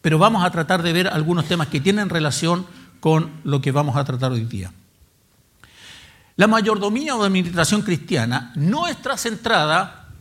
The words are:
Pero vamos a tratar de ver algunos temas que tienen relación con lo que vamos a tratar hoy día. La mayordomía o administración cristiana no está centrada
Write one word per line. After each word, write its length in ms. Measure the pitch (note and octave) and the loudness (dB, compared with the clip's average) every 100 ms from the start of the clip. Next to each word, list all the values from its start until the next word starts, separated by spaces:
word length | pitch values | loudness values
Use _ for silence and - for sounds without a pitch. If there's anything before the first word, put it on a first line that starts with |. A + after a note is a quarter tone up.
Pero 160 | E3+ D#3 | 2 4
vamos 260 | G#3 A3+ | 4 4
a 60 | F3 | 0
tratar 320 | F3 D3+ F#3 | -2 0 0
de 100 | E3+ | 2
ver 160 | E3+ F#3 | 0 0
algunos 380 | D3+ D3+ F3 D#3 | -2 0 0 0
temas 220 | F3 D3 | -2 -2
que 120 | C#3+ | 0
tienen 300 | D3+ G#3 G3 | 0 0 0
relación 560 | E3+ D3+ - E3 F3 F#3 - - - | 0 -2 0 0 0 -4 -18 -20 -4
con 400 | D#3 D#3+ D#3+ - | 2 2 0 -8
lo 180 | - C#3+ | -2 0
que 100 | C#3+ | 0
vamos 240 | C3+ D3 C3 | 0 0 -2
a 80 | |
tratar 280 | C#3 B2+ C3 | -2 -2 -2
hoy 120 | A#2+ | -2
día. 260 | A2+ G2+ F2+ - _ _ _ _ _ _ _ _ - - - - - _ _ - | -4 -8 -10 -16 _ _ _ _ _ _ _ _ -20 -20 -20 -20 -20 _ _ 2
La 100 | G#3 | 4
mayordomía 680 | A3 A3 G#3+ G3+ A3+ D4+ B3 | 4 2 0 0 -2 -2 0
o 80 | |
administración 560 | G3+ F#3+ F3 F3 D#3+ G#3 | 2 2 0 0 2 0
cristiana 720 | G3+ E3 - C3+ A2+ B2+ A#2+ | 0 -4 0 -2 0 -2 -4
no 320 | - D#3 C#4 F4 | -2 0 0 -2
está 300 | C#4 B3+ C#4+ | -6 -6 -6
centrada 880 | A#3 A3 A3+ G#3 D3+ E3 F#3+ - - - | -6 -6 0 2 2 0 -2 -12 -20 -20